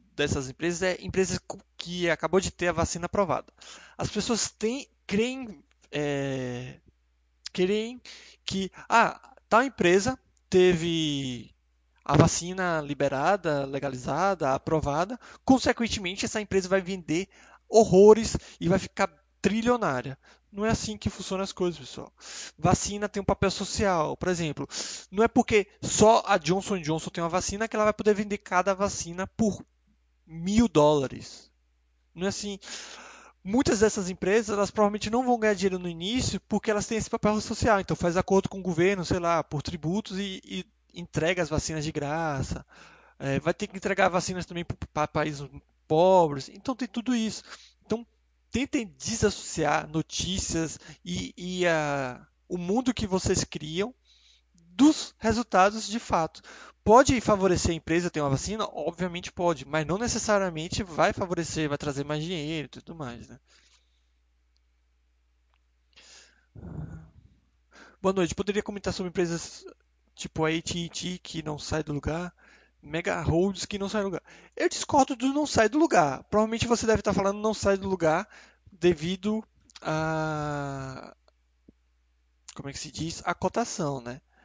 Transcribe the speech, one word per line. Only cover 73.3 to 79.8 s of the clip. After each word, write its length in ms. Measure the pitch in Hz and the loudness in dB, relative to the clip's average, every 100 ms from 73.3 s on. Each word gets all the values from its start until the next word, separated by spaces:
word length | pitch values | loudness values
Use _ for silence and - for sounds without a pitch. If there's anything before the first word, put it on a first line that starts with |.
| 160 196 190 | 2 2 -2
que 140 | - 202 | -8 -6
não 100 | 196 | -4
sai 140 | 214 | -2
do 60 | 196 | -2
lugar. 140 | 170 - - - | -6 -10 -20 -14
Eu 140 | - 349 | -2 -2
discordo 480 | - - 294 269 233 | -2 0 2 2 0
do 160 | 262 | -2
não 140 | 285 294 | 0 0
sai 240 | - 214 | 2 2
do 80 | 294 | 4
lugar. 440 | 339 208 143 135 | 4 4 2 -2
Provavelmente 420 | - 208 220 226 233 | -2 0 0 -2 0
você 200 | 226 226 | 0 2
deve 140 | 214 | 2
estar 140 | 208 | 2
falando 260 | 196 196 208 | 0 0 0
não 140 | 214 | -2
sai 240 | 208 202 196 | 0 0 0
do 100 | 196 | -2
lugar 400 | 185 160 165 208 - - _ _ | 0 2 0 -4 -16 -20 _ _
devido 720 | - 175 175 170 190 202 220 - _ _ - | 0 2 2 -2 -2 -2 -2 -6 _ _ -12